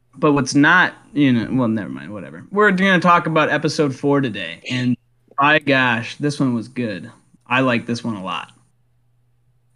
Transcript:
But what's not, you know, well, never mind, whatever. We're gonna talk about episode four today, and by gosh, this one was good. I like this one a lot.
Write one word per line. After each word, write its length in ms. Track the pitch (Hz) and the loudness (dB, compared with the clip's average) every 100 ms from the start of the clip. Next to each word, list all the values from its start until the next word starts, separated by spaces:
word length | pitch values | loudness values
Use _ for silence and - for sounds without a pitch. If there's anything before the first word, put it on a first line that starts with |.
| _ | _
But 200 | - 151 | -8 -2
what's 200 | 143 127 | -2 0
not, 400 | 143 151 180 156 - _ | 2 4 4 2 -4 _
you 200 | 143 139 | 0 2
know, 160 | 120 - 127 | 2 0 -2
well, 80 | 117 | -2
never 220 | 110 76 | -2 -6
mind, 240 | 65 78 | -12 -14
whatever. 320 | 104 71 78 - | -14 -14 -16 -6
We're 180 | 196 208 | 2 2
gonna 300 | 185 196 180 | 4 4 4
talk 260 | 180 175 165 | 6 4 4
about 220 | 156 131 | 2 2
episode 460 | 143 156 - 143 123 | 0 -2 0 -2 0
four 240 | 143 143 | 0 2
today, 400 | 131 101 82 82 - | 0 -4 -10 -10 -6
and 260 | 127 123 120 _ _ _ - | -2 0 -2 _ _ _ 0
by 220 | 143 151 | 2 2
gosh, 560 | 143 135 123 117 117 - | 2 2 2 0 -4 -6
this 200 | 143 143 | -4 0
one 160 | 135 | 0
was 140 | 117 107 | -2 -6
good. 420 | - 113 90 - - _ _ - | -6 -6 -8 -12 -20 _ _ -2
I 140 | 127 | 0
like 240 | 131 117 - | 2 0 -2
this 180 | 117 | -6
one 100 | 117 | -6
a 80 | 104 | -8
lot. 300 | 92 85 - _ _ _ _ _ _ _ _ _ _ _ _ | -6 -8 -10 _ _ _ _ _ _ _ _ _ _ _ _